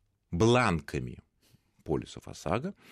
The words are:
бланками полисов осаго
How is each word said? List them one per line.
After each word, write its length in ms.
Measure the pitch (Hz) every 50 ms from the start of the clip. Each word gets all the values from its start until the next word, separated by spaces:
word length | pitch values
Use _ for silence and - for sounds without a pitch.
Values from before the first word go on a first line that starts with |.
| _ _ _ _ _ -
бланками 880 | 87 85 110 117 120 123 120 104 87 78 - - - 69 62 60 60 - - _ _ _ _ _ _ _ _ _ _ _ -
полисов 440 | - 76 62 - - - - -
осаго 460 | 50 - - - 73 87 120 151 196 - _ - -